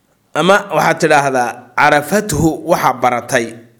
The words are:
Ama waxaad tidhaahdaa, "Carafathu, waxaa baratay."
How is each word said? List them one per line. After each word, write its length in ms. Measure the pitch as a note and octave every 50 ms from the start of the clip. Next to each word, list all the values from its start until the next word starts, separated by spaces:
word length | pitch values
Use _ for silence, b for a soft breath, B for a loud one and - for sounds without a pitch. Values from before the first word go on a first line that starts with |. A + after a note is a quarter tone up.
| _ _ _ _ _ _ -
Ama 220 | - D#3+ F#3 G3 G3+ G3+ - D#3+
waxaad 240 | D3+ D#3+ E3+ D#3+ -
tidhaahdaa, 500 | E3+ D3+ D#3 C#3+ C#3 C#3 C3 B2+ B2 A#2 - - - - _
"Carafathu, 720 | - C3+ D3 D3+ D3 D3 - G3 G#3+ G#3 G#3+ - C#3+ D#3+ D#3+ D#3 - - D#3
waxaa 220 | F3 D#3+ D#3 C#3+ B2+ A#2+
baratay." 440 | B2 B2 A#2+ A#2+ A#2+ - C3+ B2 A#2 A2+ - - - _ _